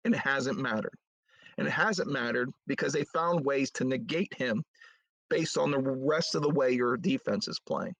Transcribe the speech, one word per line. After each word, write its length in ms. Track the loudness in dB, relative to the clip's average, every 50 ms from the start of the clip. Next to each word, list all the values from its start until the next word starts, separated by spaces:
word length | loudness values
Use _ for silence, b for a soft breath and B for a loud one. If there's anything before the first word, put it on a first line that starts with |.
| _
And 100 | 2 0
it 60 | 2
hasn't 400 | 2 0 0 0 0 -2 -2 -2
mattered. 380 | -2 -2 -2 -2 -4 -6 -10 _ _ _ _ _ B B B B B B B
And 100 | -4 -2
it 40 | -2
hasn't 400 | 0 2 2 2 2 0 -2 -2
mattered 400 | -2 -2 -2 0 0 -2 -2 -4 -6 _ _
because 260 | -6 -2 -2 0 0 0
they 120 | 0 -2
found 400 | 0 -2 0 2 2 2 2 2
ways 260 | 0 0 0 0 -2
to 120 | -2 -2 0
negate 500 | 0 0 -2 -2 -2 -2 -2 -2 -4 -4
him 300 | -4 -2 -2 0 -2 -4 _ B B B B B B B B B _ _ _
based 280 | 0 0 0 0 0
on 140 | 0 0 2
the 80 | 2 0
rest 560 | 0 0 -2 0 0 2 2 2 0 0 -2
of 60 | 0
the 80 | 2 2
way 220 | 4 4 4 4
your 260 | 4 4 4 2 2
defense 500 | 2 2 0 0 0 0 -2 -2 -2 -2
is 120 | -4 -6 -8
playing. 360 | _ -4 -4 -4 -4 -6 -8